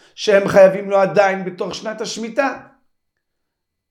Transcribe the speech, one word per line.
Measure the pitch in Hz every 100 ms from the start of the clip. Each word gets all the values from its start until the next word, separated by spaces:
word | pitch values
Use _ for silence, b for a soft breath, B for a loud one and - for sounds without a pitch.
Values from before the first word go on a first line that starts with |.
| b
שהם | - - 202 196
חייבים | 202 190 190 196
לו | 202
עדיין | 190 156 196 190
בתוך | 185 175 196
שנת | - 214 220
השמיטה. | 214 208 226 285 269 - - _ _ _ _ _ _ _ _ _ _ _ _